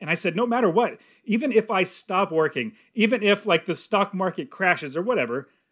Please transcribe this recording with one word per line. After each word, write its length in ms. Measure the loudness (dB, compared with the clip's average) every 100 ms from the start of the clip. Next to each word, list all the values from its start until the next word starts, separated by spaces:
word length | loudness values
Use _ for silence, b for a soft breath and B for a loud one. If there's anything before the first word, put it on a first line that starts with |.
And 80 | -4
I 40 |
said, 220 | -2 0 0
"No 100 | 0
matter 240 | 2 2
what, 300 | 2 0 -2 b b
even 300 | -4 -2 2
if 180 | 2 2
I 120 | 0
stop 500 | 0 -2 -2 -2 0
working, 400 | 2 0 -2 -6 b b
even 300 | 0 2 2
if, 220 | 2 2 2
like, 180 | 0
the 120 | 0 -6
stock 380 | -2 -2 0
market 360 | -2 -4 -4 -10
crashes 480 | -2 0 0 -2 -4
or 40 |
whatever, 460 | -2 -2 -2 -4 -8 _ _